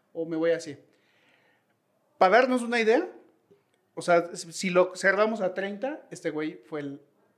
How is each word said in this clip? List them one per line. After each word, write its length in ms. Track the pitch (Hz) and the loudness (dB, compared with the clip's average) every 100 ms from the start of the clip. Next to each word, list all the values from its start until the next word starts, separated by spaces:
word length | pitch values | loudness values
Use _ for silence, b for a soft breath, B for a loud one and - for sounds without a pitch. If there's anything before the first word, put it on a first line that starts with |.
| _ | _
o 120 | 165 | -10
me 120 | 165 160 | -6 0
voy 140 | 165 | 0
así". 260 | 165 160 131 _ _ _ _ _ _ _ _ _ _ _ _ _ - | 0 -4 -16 _ _ _ _ _ _ _ _ _ _ _ _ _ 2
Para 200 | 185 220 | 6 6
darnos 240 | 262 254 | 4 0
una 180 | 233 240 | -2 0
idea, 300 | 220 254 349 - _ _ _ _ _ _ _ | 2 2 0 -10 _ _ _ _ _ _ _
o 60 | - | -6
sea, 320 | 175 170 170 | 2 2 2
si 340 | 180 165 - 190 | -8 -12 -8 0
lo 240 | 180 180 | 2 2
cerramos 460 | - 202 196 220 214 | 2 2 2 2 0
a 120 | 180 | -4
treinta, 540 | 190 196 202 262 311 - | -4 -8 -6 -8 -8 -14
este 180 | 185 165 | -10 -6
güey 320 | 151 156 175 | -4 -6 -8
fue 140 | - 151 | -12 -10
el, 200 | 143 143 _ _ _ | -10 -12 _ _ _